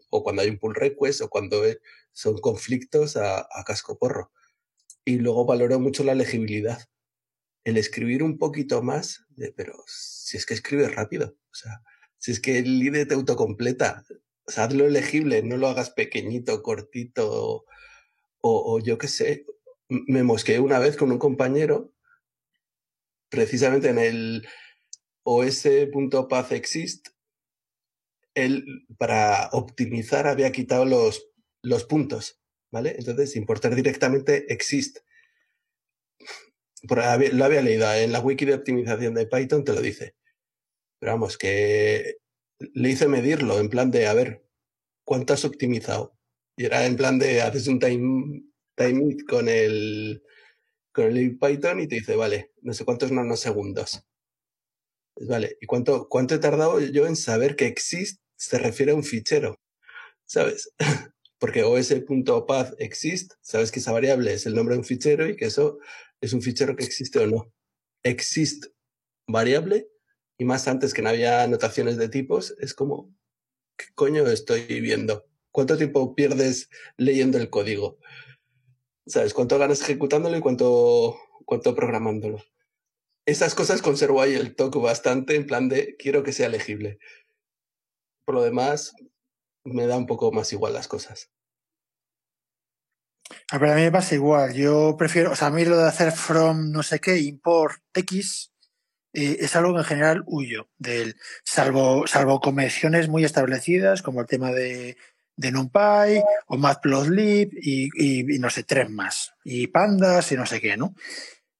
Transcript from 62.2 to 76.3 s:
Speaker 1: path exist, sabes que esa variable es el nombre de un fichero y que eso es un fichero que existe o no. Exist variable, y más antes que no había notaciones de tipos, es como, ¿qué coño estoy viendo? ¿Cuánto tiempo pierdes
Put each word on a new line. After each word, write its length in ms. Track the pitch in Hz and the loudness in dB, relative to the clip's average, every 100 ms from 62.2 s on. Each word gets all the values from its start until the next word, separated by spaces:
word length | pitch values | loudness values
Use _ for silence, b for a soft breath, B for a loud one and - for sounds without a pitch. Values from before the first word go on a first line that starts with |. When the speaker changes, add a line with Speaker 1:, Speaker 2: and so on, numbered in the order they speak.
| 127 117 156 | 2 0 2
Speaker 1:
path 260 | 135 127 - | -2 -2 -6
exist, 540 | 110 - 160 185 - _ | -10 -6 -6 -6 -10 _
sabes 300 | - 110 110 | -4 -2 -2
que 80 | 123 | -2
esa 120 | 123 | -2
variable 420 | 113 131 131 113 | 0 2 2 0
es 140 | 98 120 | -2 -2
el 80 | 113 | 0
nombre 180 | 117 | 0
de 60 | 123 | -2
un 60 | - | -2
fichero 420 | 127 151 147 160 | -2 2 2 0
y 80 | - | -2
que 100 | 113 | -2
eso 320 | 131 127 - B B B _ | 0 0 -2 B B B _
es 140 | 110 | -4
un 80 | 127 | -4
fichero 340 | 123 117 135 131 | -2 -2 -2 -2
que 80 | |
existe 360 | 120 - 127 123 | -6 -8 -2 0
o 80 | 107 | 2
no. 260 | 113 - _ _ _ _ _ | 0 -4 _ _ _ _ _
Exist 640 | 123 123 - 165 151 - - _ _ _ _ _ - | -4 -4 -4 -2 -2 -4 -16 _ _ _ _ _ -4
variable, 600 | 110 120 143 170 208 - _ _ _ _ - | 0 2 2 2 -2 -2 _ _ _ _ -6
y 60 | 123 | -2
más 220 | 127 131 | -2 -2
antes 260 | 131 131 | 0 -2
que 80 | - | -2
no 60 | 110 | -2
había 380 | 117 120 120 123 | 0 2 2 2
notaciones 500 | 117 113 - 117 117 | 0 0 0 -2 -2
de 120 | 113 | -2
tipos, 460 | 135 135 180 185 - | -4 -2 -2 -2 -10
es 140 | 135 | -12
como, 380 | - 143 - - _ _ _ _ _ _ - | -6 -6 -6 -10 _ _ _ _ _ _ -20
¿qué 100 | - | -18
coño 320 | - 143 151 131 | -2 0 2 2
estoy 380 | 110 - 117 117 117 | 0 0 -2 -2 -4
viendo? 460 | 117 107 110 104 - _ _ | -2 -2 -2 -4 -8 _ _
¿Cuánto 260 | - 135 156 | -2 2 2
tiempo 380 | 147 139 131 - | 2 2 0 2
pierdes 540 | 139 | 2